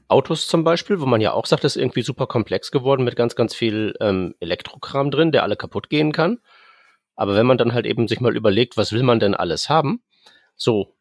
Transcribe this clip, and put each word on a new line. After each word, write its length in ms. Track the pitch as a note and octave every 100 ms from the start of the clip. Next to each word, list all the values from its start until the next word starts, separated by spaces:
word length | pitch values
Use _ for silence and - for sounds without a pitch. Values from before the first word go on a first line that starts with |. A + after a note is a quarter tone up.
| _
Autos 400 | G#2+ - D#3+ -
zum 160 | E3+
Beispiel, 380 | D#3+ - - G3
wo 40 | C3+
man 140 | A2+
ja 140 | G#2+
auch 120 | - -
sagt, 200 | D3+ D3
das 100 | -
ist 60 |
irgendwie 220 | C3 -
super 220 | A#2 B2 C3
komplex 460 | A#2+ G#2+ F#2 -
geworden 320 | C#3 B2+ C3+
mit 140 | A#2+ -
ganz, 180 | A#2 -
ganz 180 | A2
viel, 400 | - A2+ G#2+ G#2+ -
ähm, 340 | G#2+ F#2+ F2 -
Elektrokram 720 | E2+ F2 - - - C#3 C#3
drin, 220 | C3+ E3
der 100 | C3+
alle 140 | G2+ G#2
kaputt 320 | - G#2 -
gehen 240 | D3 D#3
kann. 260 | D3+ E3 A#3+ _ _ _ _ _ _ _ -
Aber 180 | G2+ G2+
wenn 100 | B2
man 120 | B2
dann 160 | A#2
halt 120 | A#2+ A2+
eben 220 | A2 A2+
sich 140 | -
mal 140 | A#2+ A#2
überlegt, 420 | A2 G2+ A#2 -
was 160 | G#2
will 100 | A#2
man 160 | B2+ A#2
denn 160 | G2+ F#2+
alles 320 | F2 D#2 -
haben, 360 | D#3 C#3 A#3+ - _ _ _ _ _
so 400 | - G#2+ G2 _